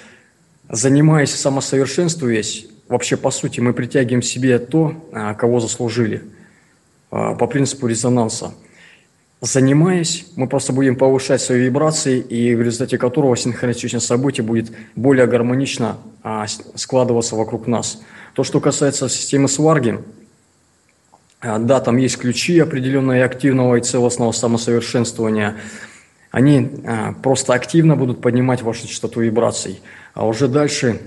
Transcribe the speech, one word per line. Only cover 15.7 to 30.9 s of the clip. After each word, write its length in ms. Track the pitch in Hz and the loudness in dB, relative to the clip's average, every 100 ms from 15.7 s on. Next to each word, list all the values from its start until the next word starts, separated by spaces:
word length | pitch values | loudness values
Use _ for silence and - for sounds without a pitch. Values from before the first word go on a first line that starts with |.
| - 110 - - - | -2 -4 -6 -14 -14
а, 240 | 113 110 107 | -8 -6 -6
с-, 140 | - - | -8 -12
складываться 640 | - - 131 123 117 113 110 | -12 -2 0 2 2 0 -2
вокруг 300 | 110 117 123 | -4 -4 -4
нас. 360 | 110 - - - - - | -4 -4 -10 -18 -20 -12
То, 100 | - | -4
что 160 | 131 151 | 0 0
касается 480 | 151 - 143 131 127 | 0 2 0 0 -4
системы 400 | - - 139 135 | -4 -2 0 2
сварги, 500 | - 156 156 117 101 - - - _ _ _ _ _ _ _ _ _ _ _ | 2 4 4 2 -4 -8 -20 -20 _ _ _ _ _ _ _ _ _ _ _
а, 180 | 117 110 | -6 -2
да, 220 | 117 131 | 2 2
там 160 | 127 123 | 4 2
есть 220 | 127 - | 2 -2
ключи 400 | 123 - - 170 | -4 -2 2 4
определенные 640 | 143 135 131 139 131 127 | 4 0 -2 0 2 2
активного 520 | 127 127 143 131 127 120 | 2 2 2 4 4 2
и 40 | |
целостного 520 | 120 131 120 120 117 | 2 2 0 2 -2
самосовершенствования, 1200 | 110 117 117 120 117 117 127 113 - 110 107 104 107 - - - - _ _ _ | 0 0 0 0 0 0 -2 -2 -2 0 0 -2 -4 -12 -16 -20 -20 _ _ _
они, 400 | - 139 139 - - 113 | 2 4 4 2 -6 -8
а, 260 | 113 107 | -6 -6
просто 420 | 104 131 127 - | -4 0 0 2
активно 420 | 123 - 165 160 135 | 0 2 4 4 4
будут 240 | 127 117 | 2 0
поднимать 420 | 123 123 127 123 | 0 2 2 0
вашу 240 | 113 110 110 | -2 -6 -8
частоту 340 | - 110 117 | -8 -6 -2
вибраций. 600 | 113 110 113 - - 92 - - - | 0 2 0 -2 -8 -12 -16 -20 -16
А 120 | 104 107 | -4 -2
уже 200 | 110 135 | 0 0
дальше, 520 | 143 147 - 127 | 2 0 0 -2